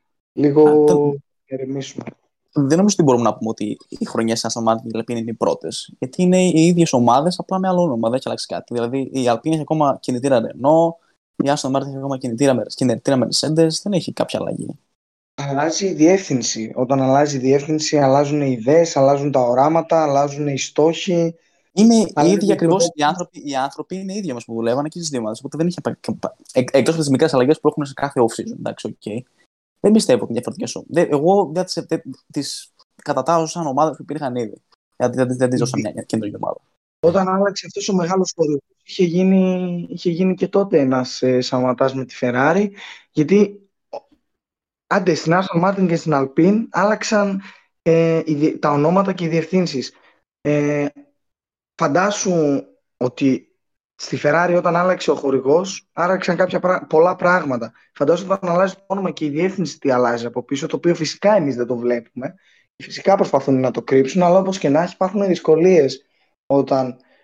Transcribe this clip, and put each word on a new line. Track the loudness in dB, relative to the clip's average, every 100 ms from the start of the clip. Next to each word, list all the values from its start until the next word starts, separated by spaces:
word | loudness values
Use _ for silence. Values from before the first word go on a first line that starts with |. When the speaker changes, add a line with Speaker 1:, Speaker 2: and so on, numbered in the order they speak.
| _ _ _
Speaker 1:
λίγο | -2 2 6 6 6
Speaker 2:
Α, |
το- | 6 4 2 -2 -10 _
Speaker 1:
ηρεμήσουμε. | -12 -10 -8 -8 -10 -12 -14 -14 _ _ _
Speaker 2:
Δεν | -2 2 4
νομίζω | 4 4
ότι |
μπορούμε | 4 4
να | 2 0
πούμε | -4
ότι | -6 -6 -8 -12
οι | -10
χρονιές | -6 -2 -2 -2
της | -4 -4
Aston | 0
Martin | -2
και | -2 -8
η |
Alpine | -6 -6
είναι | -6
οι |
πρώτες. | -4 -2 -2 -6 -12 -14 -10
Γιατί | -8 0
είναι | 2 4
οι | 4 4 4
ίδιες | 4 2
ομάδες, | 2 4 4 2 -4
απλά | -6 -4
με | 0
άλλο | 0
όνομα, | 0 0 -2
δεν | -2
έχει | -4
αλλάξει | -8 -8
κάτι. | -10 -8
Δηλαδή, | -6 -4 -4
η | -6 -2 0
Alpine | 0 0
έχει | -4
ακόμα | -2 0 0 0
κινητήρα | -4 -4 0 0
Renault, | 0 -4 2 4 2 -2 _ _ _ -8
η | -2 -2
Aston | -2 -4
Martin | -4
έχει | -8
ακόμα | -6 -6
κινητήρα | -6 0 2 2
Mer-, | -2
κινητήρα | -2 0 0 0 0
Mercedes, | 0 -2 -2 2 2 0
δεν | -4
έχει | -4 -4
κάποια | -6 -4 -4
αλλαγή. | -6 -8 -10 -14 _ _ _ _ _
Speaker 1:
Αλλάζει | -12 -6 -2 -2 -2 -4
η |
διεύθυνση. | 2 4 4 2 -4 -2 -6 -6
Όταν | -4 0 0
αλλάζει | 2 2 2 0
η |
διεύθυνση, | 2 0 0 -4 0 2
αλλάζουν | 4 4 2 0
οι | -2 -2
ιδέες, | 2 4 4 4
αλλάζουν | 2 2 2
τα | 0
οράματα, | 2 4 2 2 2 2
αλλάζουν | 2 2 0 -2 -4
οι | -4
στόχοι. | -4 2 2 2 -2 0 0 -4 _ _ _
Speaker 2:
Είναι | 4 6
οι | 6 2
Speaker 1:
Αλλάζει | 2 2
Speaker 2:
ίδιοι | 4 2
ακριβώς | 2 2 2
Speaker 1:
το- | 0
Speaker 2:
οι | 0
άνθρωποι, | -2 -2 -8 -12 -8
οι | -4
άνθρωποι | -4 -6 -12 -10
είναι | -8
οι | -8
ίδιοι | -8
όμως | -8
που | -8
δουλεύανε | -4 -2 -2 -4
και | -8
στις | -8
δύο | -6
ομάδες. | -6 -8
Οπότε | -10 -4
δεν | -4
είχε | -4
απα-, | -6 -8 -8 -8 -8 -12 -6
εκ-, | -2 2
εκτός | 2 2
από | 0
τις | 0
μικρές | 2 2
αλλαγές | 2 2 2
που | 0
έχουν | -2
σε | -6
κάθε | -6 -6 0
off-season, | 0 0 -10 -10
εντάξει, | -10 -8 -10
οκ. | -10 -10 -10 -12 _ _ _ _ _
Δεν | 2
πιστεύω | 2 4 0
ότι | 0
είναι | -6
διαφορετικές | -8 -8 -10 -10
ο-, | -6
δεν, | -2 0
εγώ | 0 2 2 0
δεν | -4
τις, | -6 -6 -6
δεν | -6 -8 -18 _
τις | -10 -8 -10 -16 _ _ _
κατατάσσω | -6 -4 0 0 0
σαν | -4 -4
ομάδες | 0 0 -2
που |
υπήρχαν | -10 -8 -6 -6
ήδη. | -6 -10 _ _ _ -4
Δηλαδή, | -2 0
δεν, | -2 0
δεν | 0
τις | 0
δώσαν | -2 -2
Speaker 1:
Ήδη. | -6
Speaker 2:
μια | -6
καινούργια | -6 -4 -4 -8
ομάδα. | -8 -10 _ _ _ _ 0
Speaker 1:
Όταν | 2 0
άλλαξε | 0 0 -2 -10
αυτός | -10 -2
ο |
μεγάλος | -2 0 -2 -2 -2
χορηγός, | -2 -2 -6 _
είχε | -12 -2
γίνει, | 0 2 2 4 2 0 -4 -6 -8
είχε | -6 -4
γίνει | -2 -2
και | -2 -2
τότε | 0 2 2
ένας, | 2 0 -2 -2
ε, | 0 0
σαματάς | 0 0 0 0 0
με | -2
τη | -8 -6
Ferrari, | -4 0 2 2 0 -4 -20 -20 _
γιατί, | -2 2 4 4 -2 _ _ _ -16 _ _ _ _ _ _ _ _ -4
άντε, | -2 0
στην | 0 2
Aston | 0 0 0
Martin | 0 2 0
και | 0
στην | 0
Alpine | 0 0 2 4 4 0
άλλαξαν, | -2 0 0 0 0 0 -2 -8 -20 _ _
ε, | 2 2 4 2
οι | 0
διε-, | 0 0 0
τα | 0
ονόματα | 2 2 2 0
και | -2
οι | -2
διευθύνσεις. | -2 0 0 0 -4 -8 _ _ _ _ _
Ε, | -2 0 0 -2 -4 -8 -20 _ _ _ _ _ _ -4
φαντάσου | 0 2 0 -2 -2 0 2 0 -4 _ _ -6
ότι | -6 0 0 0 _ _ _ _ _
στη | -18 -10 -4
Ferrari | 0 2 2 0
όταν | 0 0
άλλαξε | 0 0 -2
ο |
χορηγός, | -2 0 0 2 2 0 -10 _
άλλαξαν | -4 -2 -2 -2 0
κάποια | 0 0
πρά-, | -2 -2 0
πολλά | 4 4 4
πράγματα. | 2 2 0 -6 -6 -14 _
Φαντάσου | -4 0 0
όταν | 0 -4 0
αλλάζει | 0 0
το | -2 -8
όνομα | -6 -6
και | -4
η | -6
διεύθυνση | -2 -2 -2 -6 -4
τι | 0
αλλάζει | 2 2 0 -4
από | -8
πίσω, | -6 -6 -4
το | -2
οποίο | 0
φυσικά | 0 -2 -2 2 2
εμείς | 2 -2
δεν | -4
το | -2
βλέπουμε. | -2 -2 -4 -12 -12 -12 _ _ _ -20
Φυσικά | -18 -6 0 2
προσπαθούν | 2 0 2 0
να | 0
το | -2
κρύψουν, | 0 2 2 2
αλλά | 4 4
όπως | 2 -2
και | 0
να | 0
έχει | 0
υπάρχουν | -2 -4 -2 -2
δυσκολίες | 0 2 4 6 6 4 0 _ _ _ _ -2
όταν | 0 2 0 -2 -8 _ _